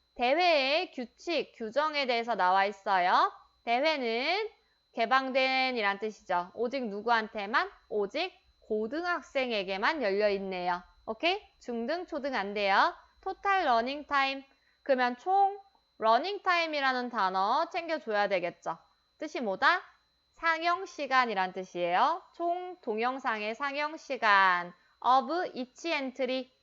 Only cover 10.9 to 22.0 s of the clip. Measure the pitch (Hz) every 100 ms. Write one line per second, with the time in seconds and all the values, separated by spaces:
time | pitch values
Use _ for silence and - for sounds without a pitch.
10.9 | _ - 220 330 403 - _ - 233 233
11.9 | 339 349 302 269 247 196 208 196 202 311
12.9 | - - _ 381 381 403 381 320 233 240
13.9 | 294 285 285 269 269 262 _ _ _ -
14.9 | 254 247 247 359 392 392 403 - _ _
15.9 | - 220 233 349 403 381 349 330 302 269
16.9 | 254 247 233 190 190 196 269 339 370 330
17.9 | 311 - 208 202 190 170 - 170 165 _
18.9 | _ _ - 311 330 226 190 285 359 -
19.9 | _ _ _ _ _ 330 320 339 359 392
20.9 | - 277 262 247 196 185 185 185 175 175
21.9 | 175